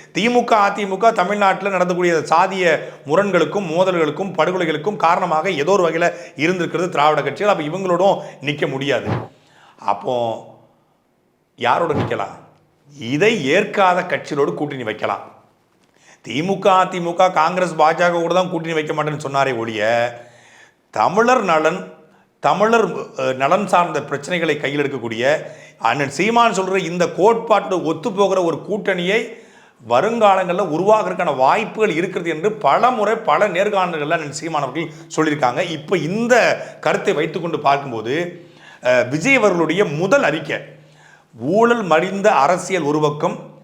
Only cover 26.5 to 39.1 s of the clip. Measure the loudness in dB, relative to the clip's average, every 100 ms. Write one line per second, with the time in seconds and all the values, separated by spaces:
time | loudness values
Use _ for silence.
26.5 | 2 0 -2 -2 -2 -2 2 2 2 2
27.5 | 0 2 -2 -2 -4 -4 0 2 2 0
28.5 | -2 -6 -4 -2 -2 0 -2 -2 -12 -20
29.5 | -20 -20 _ 0 2 2 4 4 4 2
30.5 | -2 -2 0 2 2 2 -2 -2 2 4
31.5 | 4 0 -2 0 0 -2 -4 -4 -2 -4
32.5 | 0 2 4 2 2 -2 -2 0 2 2
33.5 | 0 0 0 -2 -4 -2 -2 -4 -10 -6
34.5 | -4 -4 -6 -8 -12 -6 -2 0 2 0
35.5 | 0 -4 -6 -4 -4 -2 -4 2 4 4
36.5 | 0 -6 -6 -2 -2 0 -2 -2 -4 -6
37.5 | -2 0 0 -2 -8 -4 -4 -4 -10 -20
38.5 | -20 -20 -4 2 2 2